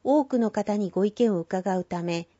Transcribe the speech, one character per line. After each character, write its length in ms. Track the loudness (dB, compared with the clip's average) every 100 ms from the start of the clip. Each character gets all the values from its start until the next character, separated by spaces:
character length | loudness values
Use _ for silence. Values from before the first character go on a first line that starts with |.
多 200 | 2 2 2
く 140 | 0
の 100 | 0
方 280 | -2 -2 -2
に 120 | -2
ご 160 | 0 0
意 60 |
見 240 | 2 2 2
を 60 |
伺 360 | -2 -4 -2 -2
う 60 |
た 180 | -2 -6
め、 260 | -4 -4 -6 _